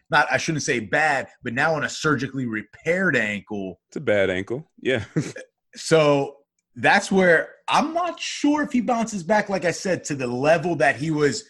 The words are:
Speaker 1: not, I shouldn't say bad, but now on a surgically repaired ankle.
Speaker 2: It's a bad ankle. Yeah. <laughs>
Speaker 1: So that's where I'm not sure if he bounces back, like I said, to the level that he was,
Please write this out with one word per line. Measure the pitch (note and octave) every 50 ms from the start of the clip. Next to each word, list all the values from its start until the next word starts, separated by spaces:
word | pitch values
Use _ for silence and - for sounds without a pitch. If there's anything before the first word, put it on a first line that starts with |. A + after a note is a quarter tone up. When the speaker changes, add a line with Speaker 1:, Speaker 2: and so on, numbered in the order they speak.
| _ -
Speaker 1:
not, | - D3 D3+ D3
I | C3+ C3
shouldn't | - - E3 C#3+ -
say | - C3+ A#2+
bad, | A2 G2 D3+ D3 D#3 D#3 C#3+ C3 B2 - - _ -
but | B2 A#2
now | B2+ D3 D#3+ D#3+
on | D3 B2+
a | A#2
surgically | - - - D#3 D3 A#2+ C3+ B2+ - C3+ B2+ A#2
repaired | A2 G#2+ G#2 - _ - - D#3+ E3+ F#3 G3 F3+ D3
ankle. | A#2+ A2 G#2 G#2 G2 F2 - G#2+ G2+ F#2+ F#2+ F2 - _ _
Speaker 2:
It's | - F2+
a |
bad | D3 A2+ G#2 G2+ G2 F#2+
ankle. | F#2 F2+ G2+ - A2+ C#3 D#3+ _ _ _
Yeah. | - A2+ C3 A#2 - - -
<laughs> | - - - - - - - _ _ _ _ -
Speaker 1:
So | - - - D#3+ D#3+ D3+ D3 C#3+ C#3+ C#3 - - - _ _ _ _ _ _ -
that's | A#2+ A2 C#3+ F3 G3+ G3 -
where | G3 F#3+ F#3 F3 E3 D3+ - - - _ _ -
I'm | - F3 A#3+ D4+ D#4+
not | E4+ F4+ E4+ D#4+ -
sure | - - - - - D4 D4 D4+ D4
if | C#4+
he | - B3
bounces | G3+ G#3+ A#3+ A3+ A3+ A3+ A3 G3+
back, | D#3+ D#3+ G#3+ G#3+ G3+ -
like | G3 F#3 F3+
I | F3
said, | D#3 - - G3 F3 - -
to | - D3+
the | C3 C3
level | A#2+ B2 B2 C3+ D3+ E3 E3+ D3 F3+ E3+ C#3
that | D3+ C#3+ C3
he | A2+ D3 D#3+
was, | D#3 D3 D3+ C#3+ B2 - - _